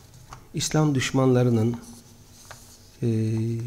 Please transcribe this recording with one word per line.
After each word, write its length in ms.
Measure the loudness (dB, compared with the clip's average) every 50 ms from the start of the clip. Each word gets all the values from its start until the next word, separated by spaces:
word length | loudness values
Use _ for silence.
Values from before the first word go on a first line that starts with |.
| -20 -20 -20 -20 -20 -20 -20 -20 -20 -12 -8
İslam 400 | -6 -4 -2 0 0 2 2 2
düşmanlarının, 840 | 0 -2 0 0 2 4 4 4 4 4 4 2 2 2 0 -2 -4 -8 -16 -20 -20 -20 -20 -20 -20 -20 -20 -20 -20 -20 -20 -20 -20 -20 -20 -20 -20 -20 -20 -12 -6 -4
e, 60 | -2 -2 -2 -2 -2 -2 -2 -2 -4 -4 -6 -6